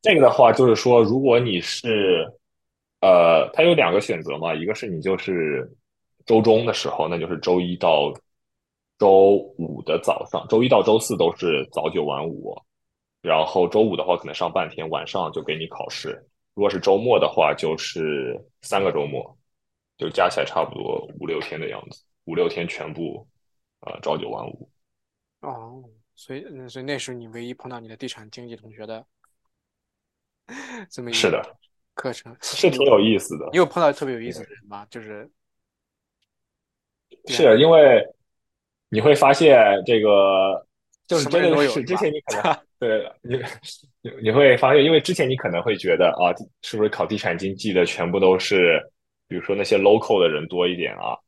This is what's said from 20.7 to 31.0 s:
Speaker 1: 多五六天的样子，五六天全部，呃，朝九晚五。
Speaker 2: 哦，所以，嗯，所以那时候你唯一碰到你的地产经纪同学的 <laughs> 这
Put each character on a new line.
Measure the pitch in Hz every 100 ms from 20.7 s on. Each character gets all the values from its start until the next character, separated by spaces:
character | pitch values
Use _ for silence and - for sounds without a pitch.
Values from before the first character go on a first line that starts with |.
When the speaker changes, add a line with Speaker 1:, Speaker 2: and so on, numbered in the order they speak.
Speaker 1:
多 | - - - - -
五 | 85
六 | 78
天 | - 80
的 | 78
样 | 50 -
子， | - _ _
五 | -
六 | 82 85
天 | - 85
全 | - 78
部， | 76 80 - _ _ _ _ _ _
呃， | - -
朝 | - 113
九 | -
晚 | 52 -
五。 | - - _ _ _ _ _ _ _
Speaker 2:
哦， | 147 120 113 127 120 110 _
所 | _ - 135
以， | 226
嗯， | 139 127
所 | 127
以 |
那 | 135 139
时 | -
候 | 123
你 | 117
唯 | 117
一 | 120
碰 | 127 131
到 | 123
你 | 113
的 | 110
地 | 127
产 | - 107
经 | - 120
纪 |
同 | 113 110
学 | 107 107
的 | 113 120 _ _ _ _ _ _ _ _ _ _ _ _ _ _
<laughs> | 262 262 247 190
这 | -